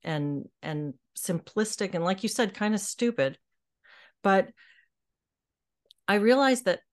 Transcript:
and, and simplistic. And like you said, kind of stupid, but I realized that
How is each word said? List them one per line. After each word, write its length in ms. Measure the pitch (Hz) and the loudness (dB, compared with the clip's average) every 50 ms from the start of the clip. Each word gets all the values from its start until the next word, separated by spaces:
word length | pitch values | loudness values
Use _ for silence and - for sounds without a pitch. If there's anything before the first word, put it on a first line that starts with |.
| - | -8
and, 460 | 170 156 151 143 143 143 139 - - _ _ - | -6 -4 -2 -2 -2 -4 -6 -8 -12 _ _ -10
and 320 | 160 156 151 147 143 131 - _ _ _ | -8 -6 -6 -6 -8 -10 -12 _ _ _
simplistic. 760 | - - - 175 160 - - - 214 214 214 - - 208 190 185 | -10 -6 -4 -4 -4 -6 -6 -4 -4 -2 -2 -4 -6 -6 -4 -4
And 100 | 165 170 | -2 -2
like 200 | 180 190 190 - | -2 -2 -2 -4
you 60 | 208 | -4
said, 260 | - - 233 196 196 | -2 -2 -2 -2 -2
kind 180 | - 208 208 214 | -4 -2 -2 -2
of 80 | 202 | -2
stupid, 560 | - - - - 240 240 233 - 135 135 - - _ _ _ _ _ _ _ _ _ _ - - - - _ _ - | -4 -6 -4 -2 -2 -2 0 0 -2 -2 -2 -6 _ _ _ _ _ _ _ _ _ _ -20 -20 -20 -20 _ _ 2
but 260 | 202 190 190 185 - - _ - - _ _ _ _ _ _ _ _ _ _ _ _ _ _ _ _ _ _ _ _ _ _ _ _ _ _ _ - | 4 4 4 2 0 -6 _ -20 -20 _ _ _ _ _ _ _ _ _ _ _ _ _ _ _ _ _ _ _ _ _ _ _ _ _ _ _ 0
I 80 | 202 | 2
realized 500 | 208 202 226 254 269 277 262 254 247 - | 4 4 4 6 6 6 4 4 2 2
that 160 | 190 170 - - _ | 0 -2 -2 -4 _